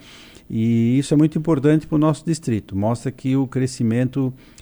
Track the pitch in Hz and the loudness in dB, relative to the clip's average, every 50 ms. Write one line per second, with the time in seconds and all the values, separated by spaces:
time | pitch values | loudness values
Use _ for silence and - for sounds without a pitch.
0 | - - - - - - - - - - - 113 110 117 117 113 117 117 123 135 | -14 -20 -20 -20 -20 -20 -20 -20 -14 -8 -4 -2 0 2 2 2 2 2 2 0
1 | 135 - 156 147 156 156 - 165 151 170 165 139 123 151 156 156 151 - 160 151 | 0 2 2 4 4 2 2 -2 0 0 0 2 4 2 2 2 0 0 0 2
2 | 151 156 151 - - 165 165 156 - - 113 104 - - 98 95 101 110 117 - | 2 2 0 -2 -2 -4 -4 -4 -2 -4 -4 -4 -4 -4 -4 -2 0 0 -2 -2
3 | - 135 123 - - 135 131 135 135 123 - 131 131 131 - - 120 113 113 120 | -4 -8 -8 -6 -4 -2 0 0 -2 -2 -2 -2 -2 -2 -2 -2 -2 0 0 0
4 | 127 127 127 139 131 131 131 - - - - - | 0 -2 -2 -2 -2 -4 -4 -8 -16 -20 -20 -20